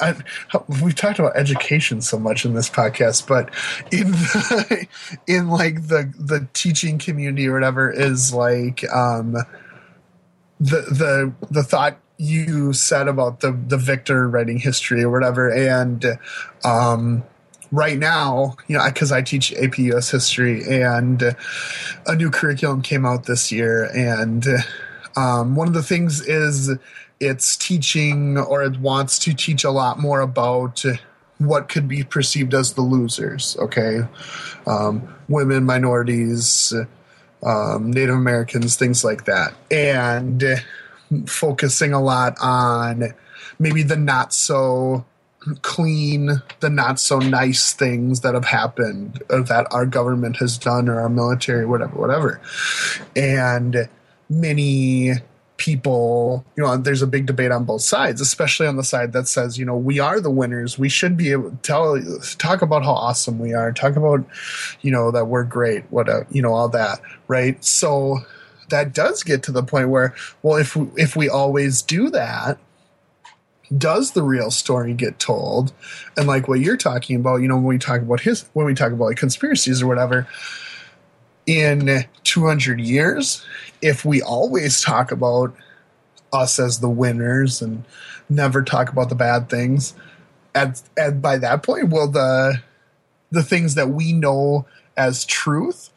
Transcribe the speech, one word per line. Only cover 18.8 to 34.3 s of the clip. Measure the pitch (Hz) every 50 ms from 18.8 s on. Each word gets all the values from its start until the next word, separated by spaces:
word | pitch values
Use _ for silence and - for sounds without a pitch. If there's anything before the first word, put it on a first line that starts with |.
I, | - 139
'cause | 131 - 156 135
I | 139 127
teach | 131 - - 139 131 -
A | - - 131 131
P | 127 - 131
U | 123 120
S | 120 120 -
history, | - 127 - - - - 123 120 117 110 - - 135 131
and | 127 123 120 120 120 123 127 123 123 120 120 - - - - - - - - - - - - - -
a | - 165
new | 160 165 160
curriculum | 135 - - 151 143 135 - 147 135 131
came | 127 - 151 135 131
out | 123 123 123 120
this | - 120 117 - -
year, | 110 110 117 113 113 113 110 - -
and, | 127 127 120 113 110 110 113 113 117 120 135 127 123 123 - - - - - - - - - -
um, | 135 131 127 123 120 117 123 135
one | 147 165
of | 175 165
the | 165
things | 139 - 185 170 175 165 147 147
is | - 139 156 156 151 147 147 139 135 135 131 131 - - - - - - _ _
it's | 143 135 131 123 - - -
teaching, | - - - 185 165 135 - - 156 151 147 147 143 143 143 139 139
or | 135 - 139 143
it | 139 135 135 127
wants | 131 135 135 139 143 131 - -
to | - 170 147
teach | - - - 156 131
a | - 143
lot | 135 135 127 123 - -
more | 151 143 143 135
about | 135 131 123 131 120 123 123 123 127 127 123 - - 135 120 113 - - - _ _ _ _ _
what | 147 143 151 143 - -
could | - 165 143
be | 131 135 143
perceived | 135 - - 156 135 - - 147 135 127 135
as | 135 131 -
the | - 135
losers, | 127 127 131 127 120 117 - - 104 - - 139 - - - -
okay? | - 110 - 120 110 113 110 117 117 117 - - - -